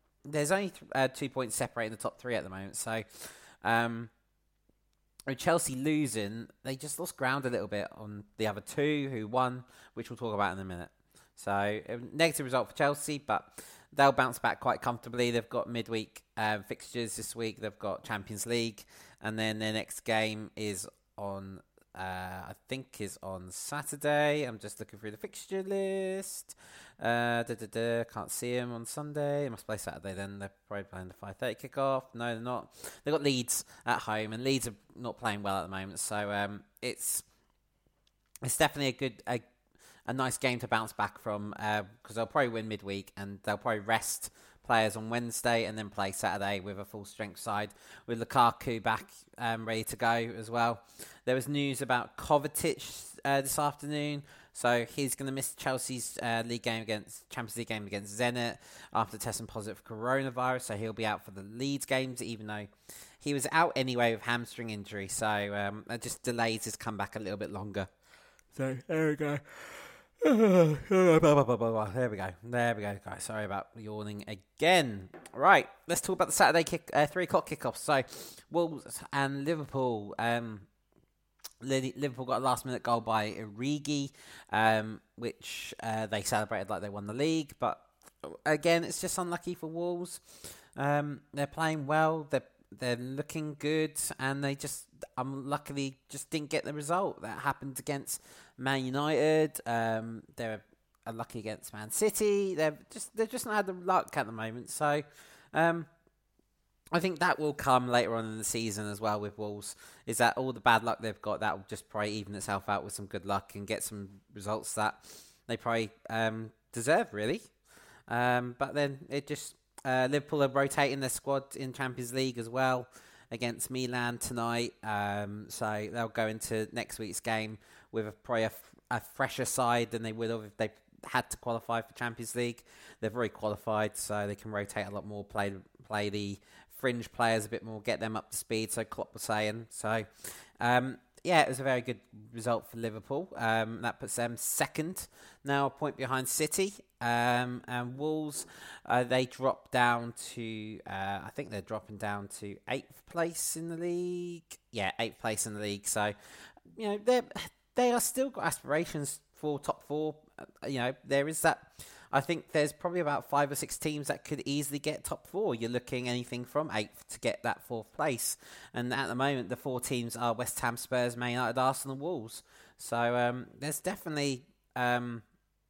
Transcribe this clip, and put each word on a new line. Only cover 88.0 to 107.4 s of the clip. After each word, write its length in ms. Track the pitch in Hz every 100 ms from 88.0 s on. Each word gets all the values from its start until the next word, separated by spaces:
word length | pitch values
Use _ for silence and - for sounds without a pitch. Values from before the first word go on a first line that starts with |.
| - - - -
again, 400 | - 151 165 170
it's 160 | 170 -
just 180 | 185 -
unlucky 360 | 175 170 180
for 120 | 175 160
Wolves. 540 | 160 175 175 175 - - - - - - -
Um, 440 | 139 147 147 139 -
they're 140 | 143 143
playing 400 | - 160 156 135
well. 400 | 156 160 160 147
They're, 140 | 135 - _ - 101
they're 180 | 127 120
looking 600 | 127 135 143 165 151 147
good, 420 | 147 156 151 - - -
and 240 | 135 139
they 120 | 139
just 320 | 139 143 - - - - -
unluckily 800 | 135 139 131 143 - 143 139 135 -
just 220 | 139 -
didn't 200 | 160 147
get 140 | 156
the 100 | -
result 480 | 147 147 175 190 -
that 180 | 113 107
happened 380 | 143 135 139 131
against 420 | - 139 - - - - - -
Man 260 | 131 139
United. 760 | 131 135 147 156 151 156 156 -
Um, 580 | - 117 113 113 113 113 - -
they're 260 | 117 107 - _ _ _ -
unlucky 320 | 113 117 120
against 340 | 107 107 -
Man 180 | 107 107
City. 640 | - 214 - 208 202 196
They've 220 | 170 156 151 -
just, 260 | - - 214
they've 120 | 220
just 180 | 254 -
not 80 |
had 120 | 214 190
the 80 |
luck 420 | 185 180 185 - 147
at 100 | 110
the 60 |
moment. 380 | 113 113 117 -
So, 320 | - 151 147 147 - - - -
um, 340 | 151 170 165 160 _ _ _ _ _ _ _ _ _ -
I 100 | 170
think 180 | 185 160
that 200 | 180
will 160 | 147